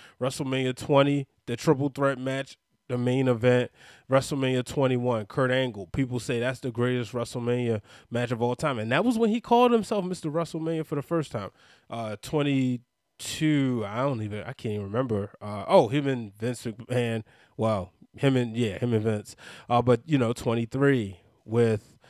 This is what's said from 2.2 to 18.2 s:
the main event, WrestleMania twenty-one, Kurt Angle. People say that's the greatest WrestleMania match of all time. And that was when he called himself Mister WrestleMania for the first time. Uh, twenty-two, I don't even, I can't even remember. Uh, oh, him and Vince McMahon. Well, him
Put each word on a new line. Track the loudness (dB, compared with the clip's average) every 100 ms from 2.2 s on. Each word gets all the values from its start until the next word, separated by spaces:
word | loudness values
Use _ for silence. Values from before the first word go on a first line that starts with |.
| -4 -6 -8 -14 _ _ _
the | -2
main | 0 2 2
event, | 4 4 4 2 -8 -20 -20 _
WrestleMania | 0 2 -2 0 0 -2
twenty-one, | 0 0 2 0 -2 -2
Kurt | -2 0
Angle. | 2 0 -4 -8
People | -4 -2 -4
say | -4 -2
that's | -2 -4
the | -8
greatest | -2 0 0 -4
WrestleMania | -6 -6 -6 -2 0 0 -2 -4 -20 _
match | -4 -2
of | 0
all | -2 0
time. | -2 -2
And | 0
that | 2
was | 2 2
when | 2
he | 0
called | 2 4 6
himself | 4 0 -4 -4
Mister | -6 -4
WrestleMania | -4 -4 -4 -4 -4 -4
for | -6
the |
first | -2 -4 -2
time. | -6 -8 -14 -20 -20 _
Uh, | -8 -8 -8
twenty-two, | -4 0 2 2 0 -2 -8 _ _ _ -10 -2 2 2 2 0 -4
I | -2
don't | -2 -2
even, | -4 -6
I | -10
can't | -8 -6 -4
even | -2
remember. | -2 0 -2 -4 -10
Uh, | -10 -8 4
oh, | 4 6
him | 0 0
and | -2 -6 -6
Vince | -6 -6 -8
McMahon. | -10 -4 -2 0 -2 -6 _ _ -4
Well, | 0 0 -4 _ -20
him | 0